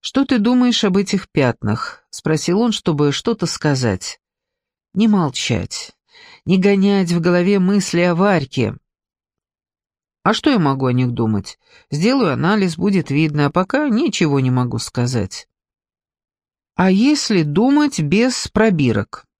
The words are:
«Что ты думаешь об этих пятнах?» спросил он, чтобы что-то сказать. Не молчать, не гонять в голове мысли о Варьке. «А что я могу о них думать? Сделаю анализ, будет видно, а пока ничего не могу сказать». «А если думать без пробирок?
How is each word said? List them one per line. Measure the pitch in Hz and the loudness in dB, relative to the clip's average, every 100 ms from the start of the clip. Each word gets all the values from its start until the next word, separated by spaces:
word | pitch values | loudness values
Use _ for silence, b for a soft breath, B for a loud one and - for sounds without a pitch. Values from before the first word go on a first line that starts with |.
«Что | - - 269 | -4 -2 0
ты | 254 | 2
думаешь | 208 247 247 226 208 | 2 2 2 0 0
об | 190 | 0
этих | 196 196 - | 0 -4 -4
пятнах?» | - 127 - 107 104 - - _ | 0 0 0 -4 -4 -6 -14 _
спросил | - - 156 - 185 | -8 -4 -2 0 0
он, | 233 | 0
чтобы | 214 - 147 147 | -2 -2 0 0
что-то | 139 - 226 170 | 0 -4 -4 -4
сказать. | - 151 135 123 92 - - _ _ _ _ _ _ _ | -2 -2 0 0 -2 -8 -16 _ _ _ _ _ _ _
Не | - 220 | 0 2
молчать, | 208 156 - - 110 98 - - _ _ B B B - | 2 0 -4 -4 -4 -4 -12 -16 _ _ B B B 0
не | 190 | 2
гонять | 196 196 196 196 175 | 4 4 4 2 2
в | 175 | 0
голове | 170 175 175 202 | 2 2 2 2
мысли | 180 202 185 170 | 2 0 0 0
о | 175 170 | 0 2
Варьке. | 202 175 135 - 107 - _ _ _ _ _ _ _ _ _ _ _ _ _ _ | 2 2 -2 -4 -4 -4 _ _ _ _ _ _ _ _ _ _ _ _ _ _
«А | - | -2
что | 220 311 | 0 0
я | 247 | 2
могу | 147 135 131 | 0 0 0
о | |
них | 123 127 | 0 -2
думать? | 120 113 104 95 - b b b | -2 -2 -2 -4 -20 b b b
Сделаю | 147 196 269 196 | -2 0 2 0
анализ, | 127 160 214 190 160 | 0 0 0 0 -2
будет | 190 196 151 | 0 0 0
видно, | 139 156 147 143 | 0 0 0 0
а | |
пока | 175 185 277 302 | 0 -2 -2 0
ничего | 220 311 - 165 139 | 0 -2 0 0 2
не | 131 | 2
могу | 127 123 117 | 0 -2 -4
сказать». | - - 123 127 95 - - _ _ _ _ _ _ _ _ _ _ _ _ - | -6 -4 -2 -2 -6 -10 -20 _ _ _ _ _ _ _ _ _ _ _ _ -2
«А | 185 | 2
если | 190 262 294 - 202 | 4 2 0 0 0
думать | 151 147 247 285 294 - | 0 0 2 2 0 -2
без | 147 190 247 247 - | 0 2 0 -2 -6
пробирок? | - 220 170 127 104 101 - _ _ | 0 2 2 0 0 -4 -14 _ _